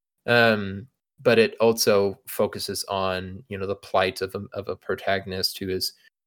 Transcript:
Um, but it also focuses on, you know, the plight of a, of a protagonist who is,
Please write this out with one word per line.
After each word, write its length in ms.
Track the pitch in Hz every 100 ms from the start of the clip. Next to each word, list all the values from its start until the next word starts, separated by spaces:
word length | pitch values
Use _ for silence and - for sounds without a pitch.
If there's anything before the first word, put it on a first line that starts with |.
| _ _ -
Um, 640 | 120 117 107 98 98 110 _ _ _
but 160 | 127 113
it 180 | 107 -
also 600 | 113 113 - 104 101 95 -
focuses 560 | - 104 101 - 95 -
on, 580 | 98 95 92 95 92 -
you 80 | 98
know, 80 | 95
the 80 | 98
plight 460 | - 95 95 92
of 120 | 95
a, 100 | 101 101
of 160 | 101 95
a 60 | 92
protagonist 840 | - 95 - 98 95 92 - -
who 100 | 95
is, 240 | 92 - - _ _